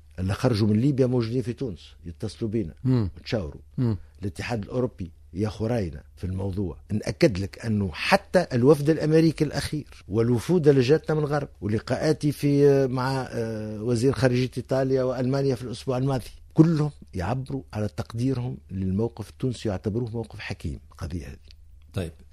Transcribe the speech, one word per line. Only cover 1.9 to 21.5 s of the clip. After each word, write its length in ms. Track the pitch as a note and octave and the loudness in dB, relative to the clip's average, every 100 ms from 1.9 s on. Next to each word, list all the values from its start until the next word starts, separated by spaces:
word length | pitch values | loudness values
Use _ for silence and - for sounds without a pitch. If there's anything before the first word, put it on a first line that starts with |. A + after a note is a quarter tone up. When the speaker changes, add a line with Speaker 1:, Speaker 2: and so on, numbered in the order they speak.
| - | -18
Speaker 1:
يتصلوا 460 | F2 - - - A2+ | -16 -10 -10 -6 -4
بينا 240 | A2+ E2 - | -4 -4 -4
Speaker 2:
مم. 260 | B2+ B2 G2 - | 0 2 0 -6
Speaker 1:
وتشاوروا. 440 | - A2 D2+ C2+ - - | -6 -6 -6 -12 -10 -2
Speaker 2:
مم. 180 | A#2+ G2 - - | -2 -2 -8 -10
Speaker 1:
الاتحاد 400 | G2+ - G2 A#2 | -8 -8 -6 -6
الأوروبي 480 | G2 B2+ B2 - F2 - - | -4 -4 -4 -4 -12 -14 -10
يا 140 | E2+ G#2+ | -4 -4
خرينا 540 | - A2 A#2+ E2+ C#2+ - - | -2 -2 -2 -2 -8 -16 -10
في 80 | |
الموضوع، 520 | F2+ F#2 G2 F#2 F2+ - - | -6 -4 -4 -4 -4 -6 -6
نأكد 460 | G#2+ - - B2 F#2 | -4 -4 2 2 2
لك 280 | F#2+ - A#2 | -6 -6 -2
أنه 240 | G#2 F#2+ | 0 -2
حتى 540 | - - F#3 - F#3 - | -4 2 2 2 0 2
الوفد 380 | B2+ B2+ D3+ C#3+ | 4 6 6 4
الأمريكي 540 | D#3 D#3 D#3+ D#3+ - | 2 4 6 6 4
الأخير 600 | D3+ C#3+ - D3+ - - - | -2 -2 -4 -6 -8 -16 -4
والوفود 600 | G#2 A#2 A#2 - F3+ D3 | 0 2 2 2 4 6
اللي 120 | C3+ | 6
جاتنا 360 | B2 D#3 - D#3 | 6 2 2 -2
من 80 | |
غرب 240 | C#3+ D3 C#3 - | 0 -2 -4 -6
ولقاءاتي 720 | C3+ G#2+ - B2+ D#3 D3 D3 | -2 -2 -2 0 0 0 -2
في، 540 | - C#3+ C#3+ C#3+ C#3 C3+ | 0 2 6 6 6 2
مع، 420 | B2+ B2+ C3+ - | 0 -2 -2 -4
آه، 520 | A#2+ A2+ A2 G#2+ G#2+ | -6 -4 -6 -8 -4
وزير 300 | A#2+ A#2 C3+ | -2 2 2
خارجية 380 | G#2 B2+ B2 B2+ B2 | 2 2 2 -2 -4
إيطاليا 460 | - C3+ C3 C3 | -4 -2 0 0
وألمانيا 520 | B2+ B2+ B2+ C#3 C#3 | 0 -2 -2 0 0
في 80 | A#2+ | -2
الأسبوع 360 | B2 - C3+ B2+ | -6 -8 -4 -2
الماضي، 320 | C#3 B2+ - - - | 0 -2 -6 -14 2
كلهم 360 | - E3 D#3 D3+ - - | 4 6 4 0 -4 -10
يعبروا 480 | F#2 F2+ C3 C3 C3+ - | -4 -2 -4 -4 -8 -6
على 160 | G#2+ G#2 | -6 -4
تقديرهم 680 | - - A#2 C3+ B2 B2 C3 - | -6 -8 -4 -2 -2 -4 -8 -8
للموقف 600 | F#2+ F#2+ G2 A#2 - - | -4 -2 0 -2 -4 -14
التونسي، 380 | - C3 A2 A2 | -6 -4 -4 -4
يعتبروه 420 | F#2 G#2+ A2 A#2+ | -4 -2 -4 -4
موقف 280 | A#2 A2 G#2+ | -6 -10 -10
حكيم 420 | - - E2 A#1 - | -10 -8 -8 -8 -12
القضية 340 | - F2 F2 C2+ | -12 -8 -8 -10
هذه. 280 | - - | -16 -20